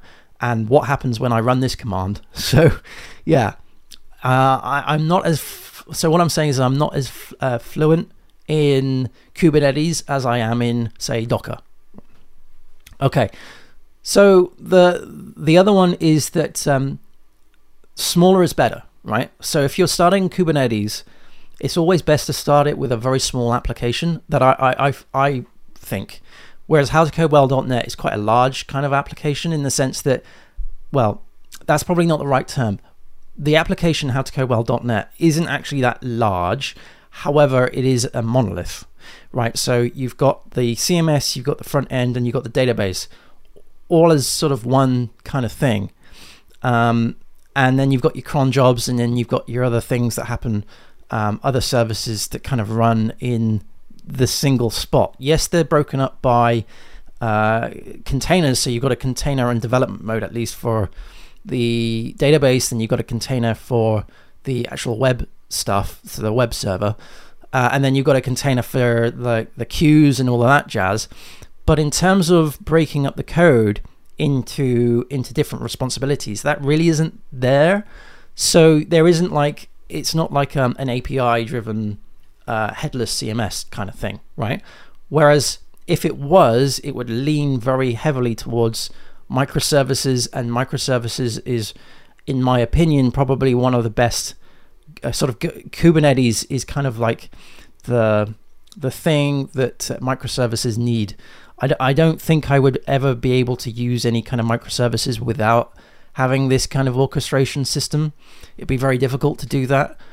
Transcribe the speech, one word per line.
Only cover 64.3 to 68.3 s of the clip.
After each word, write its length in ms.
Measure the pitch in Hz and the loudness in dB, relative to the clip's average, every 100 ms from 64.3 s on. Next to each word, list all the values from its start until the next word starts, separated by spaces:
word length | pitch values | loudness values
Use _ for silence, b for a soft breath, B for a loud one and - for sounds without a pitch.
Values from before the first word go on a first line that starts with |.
| b | b
the 220 | 135 123 120 | -6 -6 -6
actual 300 | - 127 110 | -8 -6 0
web 300 | 131 123 - - - | 0 0 -4 -14 -10
stuff, 500 | - - 98 92 - - | -8 -2 -2 -2 -8 -14
so 160 | - | -6
the 100 | 107 | -2
web 220 | 117 117 | 0 0
server, 420 | - 104 95 104 107 B B B B - | -2 -4 -2 -2 -4 B B B B -6
uh, 180 | 131 123 | 0 0
and 100 | 139 | 2
then 120 | 135 135 | 2 2
you've 100 | 135 | 2
got 100 | 131 | 2
a 60 | |
container 400 | 127 | 0